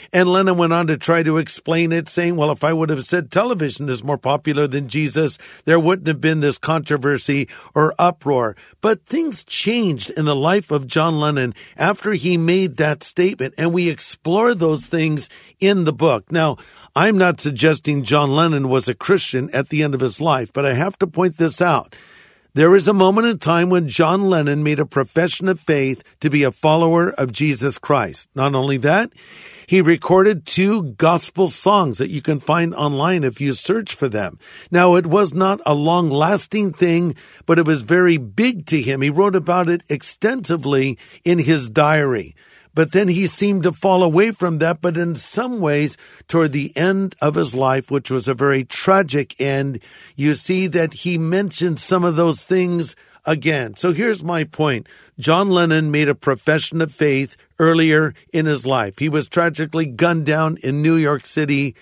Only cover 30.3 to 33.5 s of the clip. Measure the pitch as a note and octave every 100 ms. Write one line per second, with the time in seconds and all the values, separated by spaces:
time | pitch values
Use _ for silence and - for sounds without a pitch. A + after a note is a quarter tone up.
30.3 | F#3 - F3 G3 A3 D3 G2+ E3 E3+ -
31.3 | F3+ F3+ - F#3+ G#3 D3+ G#2+ C3+ D3+ -
32.3 | D3 - E3+ E3+ - D3 C#3 E3 F#3 C3
33.3 | - C#3+